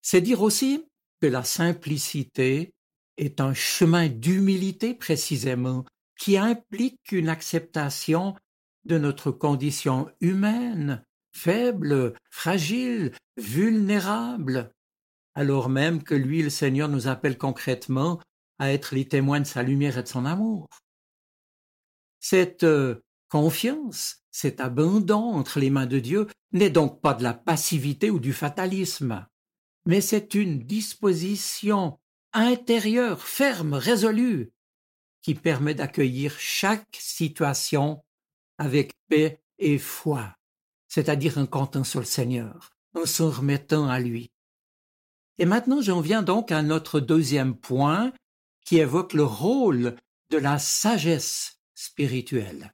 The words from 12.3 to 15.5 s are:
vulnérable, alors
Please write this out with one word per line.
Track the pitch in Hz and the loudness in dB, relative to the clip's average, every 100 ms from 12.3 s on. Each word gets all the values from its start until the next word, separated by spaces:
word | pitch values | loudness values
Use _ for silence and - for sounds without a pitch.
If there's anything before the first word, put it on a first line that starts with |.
| - 165 190 156 233 254 233 147 - _ - | -6 -2 0 0 -2 -2 -2 -4 -6 _ -12
vulnérable, | 104 131 214 220 202 208 185 220 233 240 139 131 110 _ _ _ _ _ _ | -4 0 2 2 2 0 0 -2 -4 -6 -4 -4 -4 _ _ _ _ _ _
alors | - 143 | -2 0